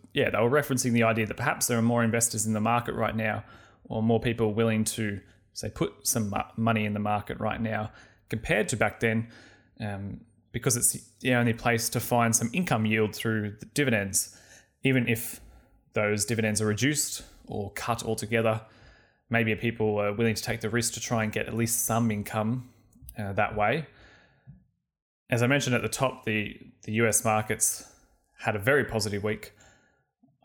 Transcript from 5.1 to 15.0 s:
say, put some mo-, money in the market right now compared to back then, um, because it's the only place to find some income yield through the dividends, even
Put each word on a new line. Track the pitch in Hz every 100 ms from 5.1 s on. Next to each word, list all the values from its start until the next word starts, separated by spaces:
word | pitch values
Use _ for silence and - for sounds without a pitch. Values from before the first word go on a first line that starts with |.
| 101 - _ _
say, | - 107
put | - 165 -
some | - 117 101
mo-, | 104 - -
money | 113 110
in | 107
the | 104
market | 104 104 - -
right | 110 117
now | 110 110 107 - - _ _
compared | 113 - 196 208
to | 104
back | 107 -
then, | 113 113 113 - - - _ -
um, | 107 98 98 - - _ _
because | 123 131 120
it's | - - - _
the | 131
only | 123 120
place | 113 123 117 -
to | 120
find | - 120 117
some | 113 117
income | 175 180 117 110
yield | 110 107
through | - 113 110 104 104
the | -
dividends, | - 135 110 98 95 - - - - _ _
even | 135 131